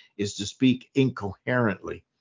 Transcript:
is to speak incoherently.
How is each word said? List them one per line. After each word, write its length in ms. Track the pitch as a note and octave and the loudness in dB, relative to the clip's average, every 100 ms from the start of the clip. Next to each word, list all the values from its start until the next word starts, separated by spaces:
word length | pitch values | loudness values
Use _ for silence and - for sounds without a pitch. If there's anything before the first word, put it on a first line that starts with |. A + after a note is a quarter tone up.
| - - | -14 -6
is 180 | G2+ - | -6 -4
to 100 | G2+ | -8
speak 440 | - C3 - - C#3 | 0 2 2 -2 0
incoherently. 1080 | C3 - G2+ - B2+ B2+ A2+ F#2 E2 F2 _ _ | 0 0 -8 -8 -2 2 2 0 -6 -12 _ _